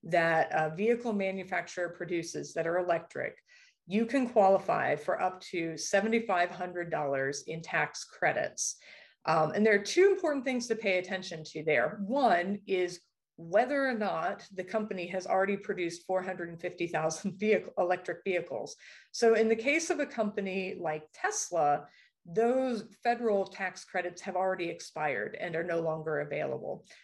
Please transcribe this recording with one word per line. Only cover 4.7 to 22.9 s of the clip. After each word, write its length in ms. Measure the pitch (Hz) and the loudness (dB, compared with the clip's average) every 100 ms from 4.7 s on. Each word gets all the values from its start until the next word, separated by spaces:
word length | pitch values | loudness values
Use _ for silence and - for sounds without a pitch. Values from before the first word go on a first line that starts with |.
| 151 131 147 | 0 2 0
for 240 | - - | 0 0
up 200 | 185 185 - | 0 -4 -8
to 240 | 175 165 156 | -4 -4 -4
seventy-five 760 | - 196 214 226 226 180 180 | 0 2 2 0 2 2 2
hundred 400 | 180 180 175 170 | -2 -6 -6 -4
dollars 540 | 156 143 135 135 143 - | -2 0 0 0 -4 -8
in 160 | 160 | -10
tax 420 | 165 165 151 - | -4 -2 -2 -4
credits. 720 | - - 151 127 - - - - - - - _ - | -14 0 0 2 -2 -4 -6 -6 -16 -20 -20 _ 0
Um, 260 | 160 156 | 2 2
and 120 | - | 4
there 100 | 214 | 4
are 100 | 202 | 4
two 220 | 202 349 392 | 4 6 6
important 380 | 381 320 277 | 6 2 0
things 220 | 262 247 240 | -2 -2 -2
to 60 | |
pay 240 | 220 202 185 | -2 0 0
attention 460 | 185 190 180 165 156 | 0 -6 -8 -10 -10
to 100 | 160 | -6
there. 380 | 156 135 147 214 | 2 4 2 0
One 540 | 196 269 247 175 185 202 - | -2 2 4 4 2 -4 -2
is 340 | 185 175 175 _ _ _ - | 0 0 -4 _ _ _ -16
whether 500 | 165 196 247 285 269 | 0 2 2 2 0
or 80 | |
not 520 | 226 202 165 170 196 - | 0 -2 -2 -4 -6 -12
the 100 | 185 | -12
company 420 | 180 220 214 190 170 | -4 -4 -4 -6 -4
has 180 | 190 180 | -6 0
already 300 | 190 196 196 | 2 2 0
produced 480 | - 180 170 170 - | -4 -4 -4 -6 -2
four 160 | 185 | -2
hundred 260 | 185 180 170 | -2 -6 -8
and 120 | 165 | -8
fifty 280 | 180 - 165 | -8 -6 -4
thousand 500 | 156 156 156 196 170 | 0 -2 -2 -6 -2
vehicle, 340 | 214 214 - - | 2 2 0 -2
electric 460 | 180 185 196 - | 0 0 -2 -6
vehicles. 500 | 196 175 165 113 - - - - - | -2 -2 -2 -8 -8 -12 -20 -20 -12
So 220 | - 226 | 2 4
in 140 | 220 220 | 6 4
the 80 | 226 | 4
case 340 | 240 311 320 | 2 0 0
of 100 | 302 | -2
a 60 | 285 | -2
company 680 | - 208 202 196 190 190 - | -2 -2 -2 -2 -2 -4 -4
like 240 | 165 156 - | -4 -4 -8
Tesla, 720 | - 392 427 - 170 147 147 - _ _ _ 170 | -6 -4 -2 -2 2 4 2 -2 _ _ _ -6
those 580 | 175 233 262 262 226 - | 0 2 2 0 -2 -6